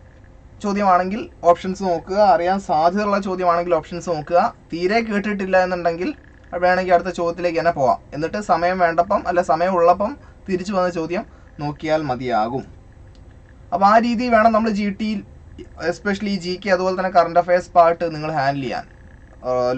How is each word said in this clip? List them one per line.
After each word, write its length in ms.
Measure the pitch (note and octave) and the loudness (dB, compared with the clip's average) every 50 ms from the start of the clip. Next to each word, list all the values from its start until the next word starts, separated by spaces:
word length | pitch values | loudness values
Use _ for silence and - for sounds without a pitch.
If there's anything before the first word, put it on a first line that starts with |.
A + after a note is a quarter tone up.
| - - - - - - - - - - - - - | -20 -20 -20 -20 -20 -20 -20 -20 -20 -20 -14 -8 -6
ചോദ്യമാണെങ്കിൽ 560 | G3+ G3 G3+ G#3 F#3+ F3+ F3 F#3 F#3+ G3+ B3 E4+ - - - - E3+ | -4 -2 0 2 4 4 2 2 -2 -6 -8 -10 -12 -8 0 2 2
ഓപ്ഷൻസ് 320 | F3 - - F#3 F#3 F#3 G3 F#3 | 2 2 0 -6 -6 -4 -2 -2
നോക്കുക, 300 | E3+ E3 - F#3 F#3+ G3+ G#3+ G3 E3+ | -2 -2 -4 -2 0 2 4 4 4
അറിയാൻ 240 | E3 E3+ F3+ F#3+ G3 G3 - | 4 2 0 -2 -2 -2 -2
സാധ്യതയുള്ള 500 | E3+ D#3 D#3+ F3 F3+ G#3 G#3+ G3+ G3+ G3+ G3 | 0 2 2 2 2 0 -2 0 -2 -2 -2
ചോദ്യമാണെങ്കിൽ 460 | G3+ F#3 F#3 F#3 F3 E3+ F3 F3 F3+ E3+ D#3 | -4 -4 -2 0 0 2 0 0 0 0 -2
ഓപ്ഷൻസ് 300 | D3+ - F3+ E3+ D3+ F#3 E3 | -2 -4 -10 -8 -6 -6 -6
നോക്കുക. 260 | D3+ D3 - E3+ F3 G#3 A#3 - - - - | -6 -2 0 2 2 2 2 -2 -8 -14 -10
തീരെ 260 | D#3 E3+ F3+ F3+ G#3 A#3 A#3 A3 | -6 -4 -2 0 0 0 -2 -2
കേട്ടിട്ടില്ല 480 | G3+ G3+ G3 G#3 G#3 G3 G3 F#3+ F#3+ F#3 F#3 | -2 -2 -2 -4 -4 -4 -2 0 2 2 2
എന്നുണ്ടെങ്കിൽ 420 | F3+ F#3 F3 E3+ F3 E3+ E3 F3+ D4+ D4 - - - - - - - - F3+ F3+ | 2 -2 -2 -2 -2 -2 -2 -6 -6 -8 -10 -14 -20 -20 -20 -16 -12 -6 -2 0
വേണമെങ്കിൽ 300 | F3+ F3+ F#3 F#3+ F#3 F3+ | 2 2 2 2 4 2
അടുത്ത 160 | F3 E3+ F#3 F3 F3 | 2 2 0 -4 -4
ചോദ്യത്തിലേക്ക് 400 | E3+ E3+ E3+ E3+ E3+ F3 E3 D#3+ | -4 -4 -4 -2 -4 -2 -2 0
തന്നെ 140 | D#3 E3+ E3+ D3+ | 0 0 0 2
പോവാം. 200 | C3+ A#2+ - - - - - | 2 2 0 0 -4 -10 -8
എന്നിട്ട് 240 | C#3+ D#3+ D#3+ - G#3 G#3 - | -6 -6 -6 -6 -4 -2 -2
സമയം 280 | F3+ E3 F3 F3 F#3 F#3 F3 | 0 0 0 0 0 2 0
വേണ്ടപ്പം 380 | E3 E3+ E3 F3 F#3+ G3+ - - F3 | 2 2 2 0 0 0 -2 -2 -2
അല്ല 100 | F3+ F3 F#3 F3 | -2 0 0 0
സമയം 240 | E3 D#3+ F3 F#3 G3 E3+ | 0 0 0 0 2 4
ഉള്ളപ്പം 340 | E3+ E3+ F3 F#3+ G3+ A#3 C#4+ - - - - - - - | 4 4 4 2 0 -6 -6 -10 -16 -20 -20 -16 -8 -6
തിരിച്ചു 260 | F#3+ F3 F3+ G#3+ G3+ F#3 | -6 -6 -4 -4 -2 -2
വന്ന 100 | F3+ F3+ F3 F3 | -2 -2 -2 -4
ചോദ്യം 280 | D#3+ E3 E3+ G3+ A#3+ - - - - - - - D3 | -6 -6 -6 -6 -8 -10 -14 -20 -20 -20 -12 -10 -8
നോക്കിയാൽ 380 | D3 D3 - D#3+ D#3 D#3 D#3 D#3 C#3 | -8 -8 -6 -4 -2 -2 -2 -2 -2
മതിയാകും. 520 | B2 B2 C3 B2 A#2 G#2+ A2 A#2+ C3 B2+ G2+ - - - - - - - - - - - - - - - - - - - - - - | -6 -4 -4 -2 -2 0 -2 -2 -4 -8 -10 -12 -16 -20 -20 -20 -20 -20 -20 -20 -20 -20 -20 -20 -20 -20 -20 -20 -20 -20 -10 -6 -2
അപ്പോൾ 120 | F#3+ G3 G3+ | 2 4 6
ആ 20 | G#3+ A#3 A3+ | 6 6 4
രീതി 200 | A#3+ A#3+ G#3+ B3 B3 A#3 | 2 0 0 0 2 4
വേണം 160 | A3 G#3+ A#3 A3 | 4 4 4 4
നമ്മൾ 160 | G#3+ A3+ A3+ G#3+ G3 | 2 0 0 -2 -2
ജി 80 | G#3 G3+ G3 - | -2 -4 -4 -4
ടിയിൽ, 180 | A3 G#3+ A3 G3+ - - - - - - - - - - - - D#3+ E3+ | -4 -4 -4 -6 -8 -12 -18 -20 -20 -20 -20 -20 -20 -18 -12 -6 -4 -4
especially 400 | F3 - - G3+ G3 G3 G#3+ G3+ G3+ | -4 -4 -2 -4 -4 -2 -2 -4 -4
ഈ 40 | F#3 E3 | -4 -4
ജി 100 | F3+ F#3 F#3 - | -6 -8 -4 -2
കെ 80 | G3+ F#3 F3 | 0 0 0
അതുപോലെ 180 | F#3 F#3 F#3 F#3+ | 0 0 -2 -2
തന്നെ 120 | F#3 F#3+ F#3 F3 | -2 0 2 2
കറന്റ് 240 | E3 E3+ E3 F3 E3+ | 2 4 2 2 2
അഫയേഴ്സ് 280 | F3+ F3 F3+ F3 - - F3+ | 4 2 0 0 2 4 4
പാർട്ട് 300 | E3+ E3 E3+ - F3 E3 D#3+ | 6 6 4 0 -2 -6 -6
നിങ്ങൾ 160 | D3+ D#3 D#3 D#3+ D3 | -6 -6 -4 -4 -2
ഹാൻഡിൽ 240 | C3+ C#3 C#3+ C#3+ C3 | -2 -2 -2 -2 -4
ചെയ്യാൻ. 200 | A#2 F#2 C#2+ - - - - - - - - - - - - - B2+ | -6 -6 -8 -10 -12 -20 -20 -20 -20 -20 -20 -20 -20 -18 -10 -6 -4
ആഹ്, 220 | B2+ B2 B2 B2 B2+ | -2 0 0 0 -2